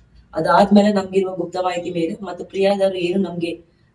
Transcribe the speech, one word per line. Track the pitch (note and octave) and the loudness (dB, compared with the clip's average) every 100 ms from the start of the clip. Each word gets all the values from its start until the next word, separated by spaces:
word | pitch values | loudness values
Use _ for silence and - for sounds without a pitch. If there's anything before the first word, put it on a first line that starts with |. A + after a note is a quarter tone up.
| _ _ _ | _ _ _
ಅದಾದ್ಮೇಲೆ | - F#3 F#3+ G3 G3+ G#3 | -6 2 4 6 6 6
ನಮ್ಗಿರುವ | G3 F#3+ F#3+ F#3 E3+ | 2 0 -2 -2 -4
ಗುಪ್ತ | E3+ F3+ | -6 -4
ಮಾಹಿತಿ | F#3 F3 F3+ | -4 -4 -6
ಮೇಲೆ | E3+ E3 G3+ | -4 -6 -6
ಮತ್ತು | F#3+ F3+ | -10 -12
ಪ್ರಿಯಾದವರು | - F#3+ G3 G3 F#3+ | -10 0 0 2 0
ಏನು | F#3 F3 G3 | 0 -2 0
ನಮ್ಗೆ | F3 E3+ E3 D#3+ - _ _ | -2 -4 -6 -8 -14 _ _